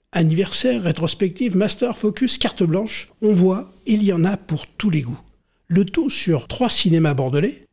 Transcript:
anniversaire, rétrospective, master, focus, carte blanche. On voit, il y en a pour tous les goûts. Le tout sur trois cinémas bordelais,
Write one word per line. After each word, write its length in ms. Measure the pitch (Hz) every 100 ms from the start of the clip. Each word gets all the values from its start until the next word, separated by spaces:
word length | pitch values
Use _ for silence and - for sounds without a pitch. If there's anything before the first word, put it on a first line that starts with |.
| _
anniversaire, 720 | 170 160 160 190 - 254 240
rétrospective, 720 | 175 160 165 - 190 180 247 185
master, 400 | 214 - 240 -
focus, 400 | 214 - 254 -
carte 260 | 226 -
blanche. 460 | 170 185 220 - - _
On 100 | 214
voit, 380 | 185 185 196 - - -
il 160 | 214
y 100 | 196
en 100 | 170
a 140 | 180 202
pour 300 | - 151 -
tous 240 | - 208
les 100 | 156
goûts. 180 | 120 151 - _ _ _ -
Le 180 | 175 196
tout 260 | 330 285
sur 360 | - 180 151 -
trois 220 | - 247
cinémas 460 | - 180 165 151 135
bordelais, 480 | 131 143 214 - -